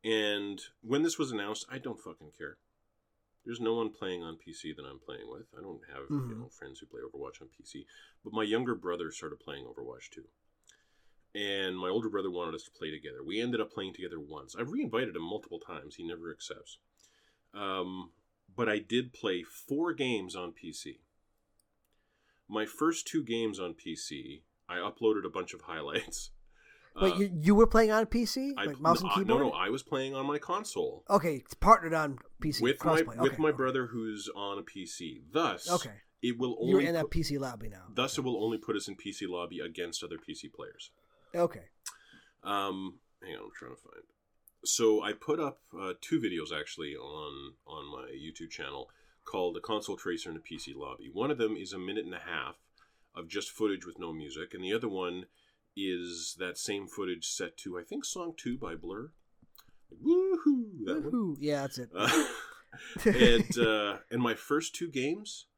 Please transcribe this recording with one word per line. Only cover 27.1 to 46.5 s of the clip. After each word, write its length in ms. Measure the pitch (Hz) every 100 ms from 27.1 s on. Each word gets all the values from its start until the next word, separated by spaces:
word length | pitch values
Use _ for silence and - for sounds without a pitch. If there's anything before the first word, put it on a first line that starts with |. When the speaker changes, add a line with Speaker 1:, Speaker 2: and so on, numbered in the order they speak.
Speaker 1:
Uh, 40 | 175
Speaker 2:
you, 120 | 202 175
you 140 | 156
were 120 | 208 226
playing 260 | 220 220
on 140 | 214 220
P 180 | 233
C? 300 | 226 262 269 277
Speaker 1:
I 80 |
Speaker 2:
Like 100 | - 139
Speaker 1:
pl-, 60 |
Speaker 2:
mouse 200 | 160 170
Speaker 1:
no, 40 | 190
Speaker 2:
and 60 |
Speaker 1:
I, 20 | 202
Speaker 2:
keyboard? 240 | 196 247
Speaker 1:
no, 60 | 277
no, 40 |
I 140 | - 98
was 140 | 131
playing 320 | - 139 135
on 120 | 135 139
my 120 | 147
console. 680 | - 185 214 - - - -
Speaker 2:
Okay, 280 | 196 165 139
it's 100 | -
partnered 400 | - - 170 165
on 240 | 160 151 135 - -
P 100 | 156
C, 100 | 139
Speaker 1:
With 180 | 120 143
my, 180 | 165 160
Speaker 2:
crossplay. 40 | 160 113
Speaker 1:
with 120 | 135
Speaker 2:
Okay, 80 | 135
Speaker 1:
my 60 | 156
Speaker 2:
okay. 60 | 135
Speaker 1:
brother 300 | 131 131 120
who's 420 | 117 110 104 101
on 240 | 101 101 101
a 40 |
P 240 | - 101 85
C. 360 | - 82 65 73
Thus, 400 | 151 160 90 -
Speaker 2:
Okay. 220 | 175 127 98 _ _
Speaker 1:
it 160 | 123 120
will 180 | 127 -
Speaker 2:
You're 160 | 123 -
Speaker 1:
only 100 | 170
Speaker 2:
in 60 |
that 80 | 165
Speaker 1:
put, 80 | 151
Speaker 2:
P 100 | -
C 160 | 160 143
lobby 300 | 135 117 110
now. 160 | 98 92
Speaker 1:
thus, 240 | 107 131 -
Speaker 2:
Okay. 80 | 131
Speaker 1:
it 20 |
will 140 | 110
only 160 | 110 110
put 160 | - 104
us 120 | 98
in 80 | 98
P 160 | 101
C 140 | 98 92
lobby 340 | 90 87 87
against 420 | 87 82 87 82
other 140 | 85 80
P 160 | -
C 140 | 76 73
players. 420 | - 73 - - _ _ _ _
Speaker 2:
Okay. 320 | 170 170 113 - _ - - - - - _
Speaker 1:
Um, 560 | - 101 98 95 95 - _ _
hang 140 | 92 55
on, 60 |
I'm 60 | 52
trying 220 | - 62 64
to 40 |
find. 200 | - - - _ _ _ - _
So 380 | - - 113 107
I 100 | 104
put 260 | 104 - 156
up, 220 | 151 - _ 87
uh, 140 | 95 90
two 180 | - 160
videos 400 | 110 85 73